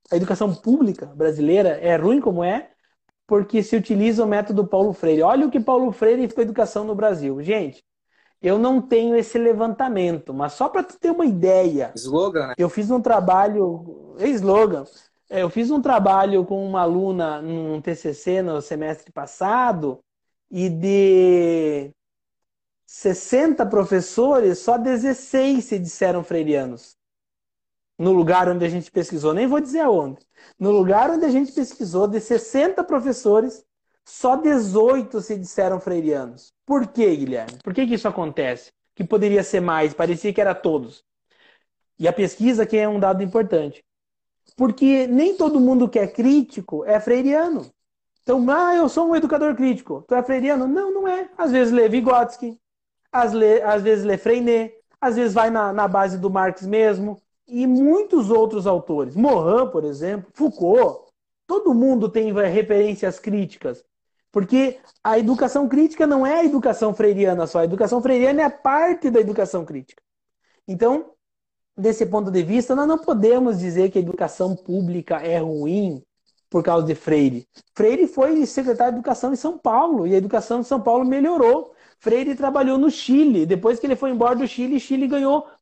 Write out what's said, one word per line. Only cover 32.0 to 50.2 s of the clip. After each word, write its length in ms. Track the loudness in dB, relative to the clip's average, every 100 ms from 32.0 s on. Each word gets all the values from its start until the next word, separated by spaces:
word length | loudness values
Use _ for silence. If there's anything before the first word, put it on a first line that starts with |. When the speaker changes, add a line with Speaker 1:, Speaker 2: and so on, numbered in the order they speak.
| -2
Speaker 1:
de 140 | -2
sessenta 640 | -2 -4 -2 -2 0 -2
professores, 800 | -2 -2 -2 -2 2 2 2 -8 _ _ _ _ _
só 300 | -4 0 0
dezoito 840 | 2 0 0 2 2 2 -2 -8
se 160 | -8 -10
disseram 420 | -8 -2 -2 -2
freirianos. 760 | -4 -4 -2 -4 -6 -16 _ _
Por 220 | -2 -2 -2
quê, 280 | 0 2
Guilherme? 440 | 2 -4 -6 -8 -14
Por 120 | -8
que 120 | -4 -2
que 80 |
isso 140 | -2 -4
acontece? 640 | -4 -6 -4 -4 -6 -12 _ _
Que 100 | -10
poderia 380 | -2 0 2 0
ser 180 | 0 -2
mais, 320 | 0 0 -2
parecia 400 | -2 -2 -2 -2
que 80 | 0
era 140 | 0
todos. 500 | 0 -2 -2 -6 -18 _ _ _ _ _ _ _ _ _ -4
E 100 | -4
a 40 |
pesquisa 520 | 0 -4 0 0 2
que 140 | 0 0
é 100 | 0
um 100 | 0
dado 240 | 0 0
importante. 600 | -2 -2 0 -2 -2 -12 _ _ _ _ _ _ _ -2
Porque 500 | -2 2 2 4 2
nem 300 | 2 2 0
todo 240 | 0 4
mundo 300 | 4 4 2
que 80 | 0
é 80 | -2
crítico 800 | 0 2 4 2 -8 -10 -8 0
é 120 | 0
freiriano. 680 | 2 0 2 0 0 -4 -8 _ _ _ _ _
Então, 200 | -2 0 2
"Ah, 260 | 2 2
eu 140 | 2 2
sou 200 | 0 0
um 60 |
educador 400 | 0 0 0 0
crítico." 500 | 0 0 -2 -6 -12 -2
Tu 60 |
é 80 | -2